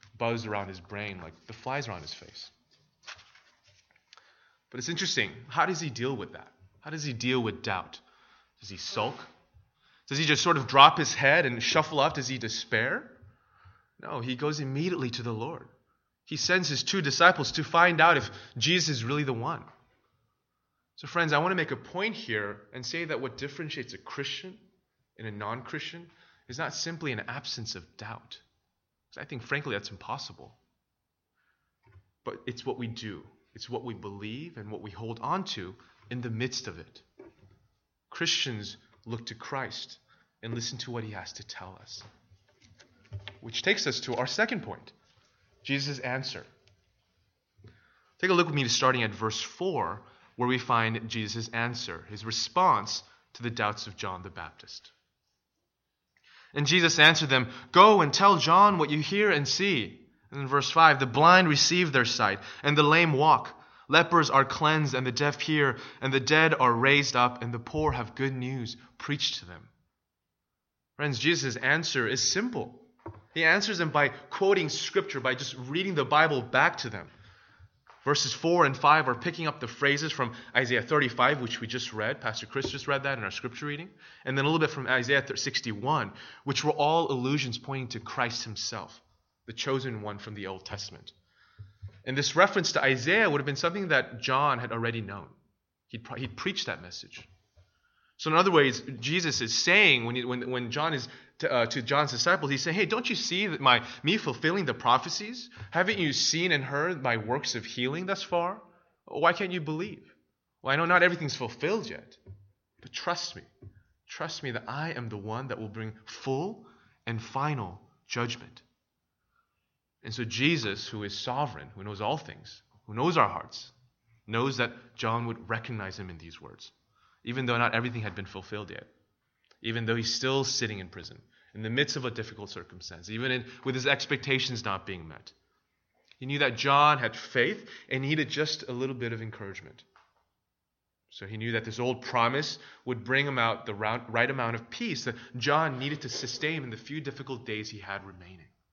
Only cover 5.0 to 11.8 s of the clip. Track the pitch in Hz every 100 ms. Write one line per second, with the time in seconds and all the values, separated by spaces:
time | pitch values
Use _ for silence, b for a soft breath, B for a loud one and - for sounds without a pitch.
5 | 190 131 101 - - 147 165 160 139 113
6 | 127 123 85 - - _ - _ 151 160
7 | 147 113 123 127 110 98 113 92 - -
8 | _ b b b b b 98 92 - 117
9 | 113 - - _ _ _ _ _ b b
10 | b 139 156 147 180 156 113 135 147 156
11 | 139 - 139 160 139 117 - 160